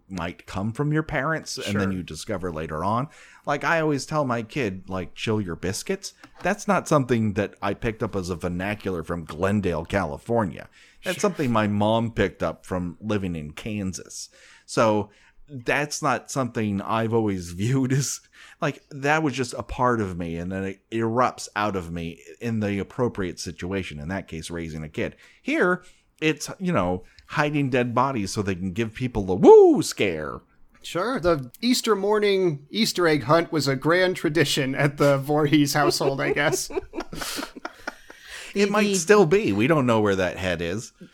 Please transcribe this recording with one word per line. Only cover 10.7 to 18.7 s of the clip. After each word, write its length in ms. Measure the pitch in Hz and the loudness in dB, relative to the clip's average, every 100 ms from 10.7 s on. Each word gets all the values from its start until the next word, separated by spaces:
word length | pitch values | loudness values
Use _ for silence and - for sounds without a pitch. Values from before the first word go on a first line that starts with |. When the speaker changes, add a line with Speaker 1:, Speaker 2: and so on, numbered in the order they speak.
| _ - - - | _ -20 -10 -6
Speaker 1:
That's 100 | 175 | -2
Speaker 2:
Sure. 60 | |
Speaker 1:
something 280 | 208 165 135 | -2 0 0
my 160 | 113 104 | 2 2
mom 440 | 104 104 113 113 | 2 2 2 0
picked 320 | 117 98 - | 0 0 0
up 220 | 87 78 - | -6 -6 -6
from 320 | 92 87 - | -6 -6 -8
living 360 | 107 107 92 82 | -4 -2 -2 -6
in 140 | 73 | -10
Kansas. 760 | 78 113 107 95 85 - - - _ - - - | -12 -10 -6 -6 -8 -12 -16 -16 _ -20 -20 -6
So 440 | - 113 107 101 _ _ - - | 2 2 2 -2 _ _ -20 -18
that's 520 | 139 117 131 147 - | -10 -4 -2 -2 -4
not 280 | 151 120 - | -2 -2 -4
something 520 | 139 123 120 107 98 | -4 -4 -2 -2 -2
I've 320 | 92 113 113 | -2 -2 0
always 380 | 117 107 95 87 | 0 0 -2 -6
<laughs> 0 | |
viewed 420 | 87 110 135 127 | -4 0 0 2
as, 260 | 135 135 - _ - - - | 0 -2 -6 _ -20 -20 -6
like, 240 | 151 | -6